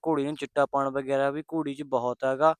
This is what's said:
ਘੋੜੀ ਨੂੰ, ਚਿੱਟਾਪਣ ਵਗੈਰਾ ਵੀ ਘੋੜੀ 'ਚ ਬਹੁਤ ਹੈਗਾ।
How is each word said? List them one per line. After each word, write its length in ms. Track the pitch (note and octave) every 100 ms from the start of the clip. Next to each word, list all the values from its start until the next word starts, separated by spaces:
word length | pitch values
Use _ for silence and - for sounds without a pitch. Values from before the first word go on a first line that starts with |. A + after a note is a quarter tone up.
| D#3+
ਘੋੜੀ 180 | D3+
ਨੂੰ, 100 | C#3+ D3+
ਚਿੱਟਾਪਣ 520 | C#3 C#3+ C#3 C#3 C3+
ਵਗੈਰਾ 420 | C3+ C3+ C#3 C#3
ਵੀ 120 | C#3+
ਘੋੜੀ 320 | D3+ D#3+ C#3+
'ਚ 80 | C#3
ਬਹੁਤ 420 | C#3+ C3 A#2+ B2
ਹੈਗਾ। 300 | C3 C3+ D#3